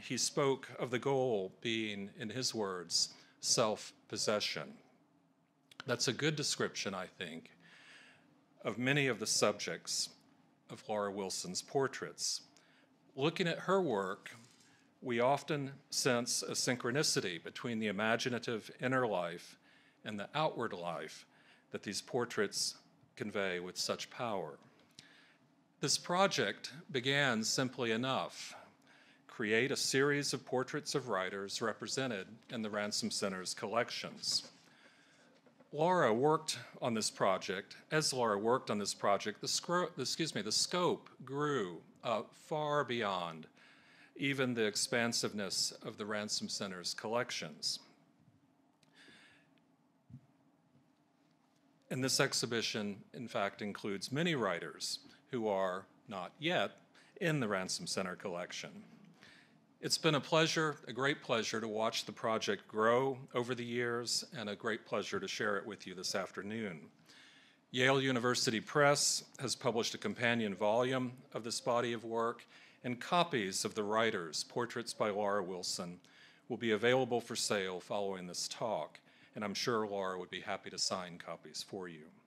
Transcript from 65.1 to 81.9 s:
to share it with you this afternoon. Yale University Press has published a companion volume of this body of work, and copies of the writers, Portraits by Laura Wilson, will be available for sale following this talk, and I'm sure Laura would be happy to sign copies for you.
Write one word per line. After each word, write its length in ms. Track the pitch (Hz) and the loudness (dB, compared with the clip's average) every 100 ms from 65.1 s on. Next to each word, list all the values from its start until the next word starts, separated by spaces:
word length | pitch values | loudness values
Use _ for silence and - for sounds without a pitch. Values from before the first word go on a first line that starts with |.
| 98 | -2
to 80 | 95 | -2
share 300 | - 110 98 | -2 0 0
it 100 | 104 | -2
with 180 | 95 92 | -10 -10
you 80 | |
this 220 | 90 90 101 | -8 -4 -2
afternoon. 640 | 90 - 98 110 104 80 76 _ _ - - - - _ _ | -4 -6 -6 -4 -6 -8 -14 _ _ -20 -20 -20 -20 _ _
Yale 320 | 123 131 139 | 2 4 6
University 580 | 135 123 123 120 - 110 | 4 2 2 2 2 0
Press 640 | - 151 143 143 - - - - | 2 6 6 6 4 0 -4 -8
has 160 | 127 | -6
published 400 | - 131 113 110 | -2 0 2 0
a 60 | - | -2
companion 560 | 107 104 120 117 107 92 | -4 0 2 2 0 0
volume 560 | 104 113 127 131 123 127 - 127 | 2 4 2 0 -2 -6 -10 -8
of 80 | |
this 180 | 117 110 | -6 -4
body 320 | 131 120 120 | 0 0 0
of 100 | 117 | -2
work, 440 | 113 113 117 117 - - - - | -4 0 0 -2 -12 -20 -20 -12
and 160 | 127 120 | -6 -6
copies 640 | - 175 170 131 95 95 | 0 2 4 2 0 -2
of 120 | 107 110 | -4 -2
the 80 | |
writers, 600 | 104 110 113 107 82 - - | 0 4 4 2 -4 -6 -6
Portraits 480 | 127 117 123 117 | -4 -4 -4 -8
by 180 | - 110 | -2 0
Laura 320 | 101 101 104 | 0 0 0
Wilson, 560 | 90 90 92 - 90 87 - - - - - | -2 -6 -6 -6 -8 -12 -18 -20 -20 -20 -8
will 80 | 113 | -2
be 140 | 117 | 2
available 500 | 107 120 127 123 120 | 4 6 4 4 0
for 140 | 113 113 | -2 -4
sale 440 | - 107 95 90 | 0 0 0 -4
following 460 | - 107 98 92 90 | -4 -2 -2 -4 -6
this 220 | 85 - | -6 -6
talk, 520 | - 120 92 76 - _ - - - | -4 -2 -2 -4 -10 _ -20 -16 -6
and 80 | |
I'm 100 | 104 | -4
sure 320 | 95 - 113 107 | -2 0 0 0
Laura 320 | 101 95 92 | -2 -2 -4
would 140 | 90 | -6
be 100 | 92 | -8
happy 300 | 95 95 98 | -6 -6 -6
to 80 | 87 | -4
sign 400 | - 98 90 85 | -2 -2 -6 -10
copies 440 | - 82 78 76 - | -10 -12 -10 -12 -10
for 200 | 101 | -8
you. 180 | 90 | -8